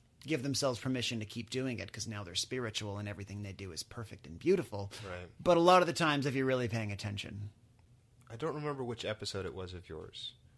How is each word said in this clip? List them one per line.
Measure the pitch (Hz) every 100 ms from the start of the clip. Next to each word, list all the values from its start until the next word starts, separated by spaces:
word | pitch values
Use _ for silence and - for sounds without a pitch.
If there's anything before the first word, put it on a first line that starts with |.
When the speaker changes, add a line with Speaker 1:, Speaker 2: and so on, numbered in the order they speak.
| _ _ 131
Speaker 1:
give | 151
themselves | 135 131 139 120
permission | 131 127 117 117
to | 104
keep | - 110
doing | 131 131 110
it | 95
'cause | - 117
now | 104
they're | 95
spiritual | 87 - 131 117 - 104 101
and | 104
everything | 98 101 101
they | 101
do | 92 95
is | 80
perfect | - - 107 104 -
and | 85
beautiful. | 143 190 - 101 101 - 101
Speaker 2:
Right. | 90 90 -
Speaker 1:
But | - 170
a |
lot | 170 180
of | 170
the |
times, | 143 165 143
if | 139
you're | 131 131
really | 127 120
paying | 117 107
attention. | 101 107 101 - 104 104 - - - - - _ - -
Speaker 2:
I | 113
don't | 160
remember | 147 147 139
which | 123 131
episode | 95 110 104 98
it | 90
was | 69 92
of | 90 -
yours, | 80 85 - - - -